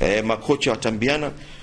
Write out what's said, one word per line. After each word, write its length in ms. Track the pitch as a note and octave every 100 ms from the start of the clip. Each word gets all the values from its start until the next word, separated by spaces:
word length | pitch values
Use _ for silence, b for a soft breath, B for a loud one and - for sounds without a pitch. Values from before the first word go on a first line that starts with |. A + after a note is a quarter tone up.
Eh, 240 | D#2+ G#2
makocha 460 | A2 A2+ - C#3 C#3+
watambiana, 640 | A2 A2+ A2 B2 D3+ D3 - B B